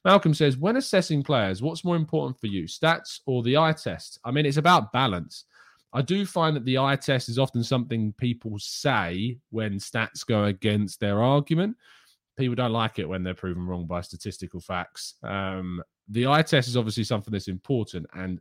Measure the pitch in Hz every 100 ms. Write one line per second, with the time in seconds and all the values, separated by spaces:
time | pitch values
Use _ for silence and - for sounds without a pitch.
0 | 185 196 165 147 147 127 185 254 - 190
1 | 175 151 135 131 98 95 147 165 175 170
2 | 156 156 135 131 110 98 80 - 160 165
3 | - - - 127 117 143 160 156 120 82
4 | - - 120 143 147 147 165 170 107 123
5 | 131 87 76 - - _ - _ _ 127
6 | 131 196 196 175 160 147 123 131 135 135
7 | - 127 - 120 135 120 117 127 117 117
8 | 107 - 123 117 110 104 - - 143 117
9 | 85 92 117 123 _ 110 107 98 - 117
10 | 110 - - 110 104 95 107 104 101 -
11 | 101 101 123 143 143 165 202 240 _ -
12 | _ _ _ - 127 120 123 113 110 -
13 | 82 95 92 90 92 87 90 90 85 87
14 | - 87 104 - 87 90 - 90 - -
15 | - - - 98 95 95 90 87 - _
16 | - 110 127 147 156 143 120 123 110 117
17 | 104 110 107 101 98 92 - 127 104 90
18 | 78 92 92 90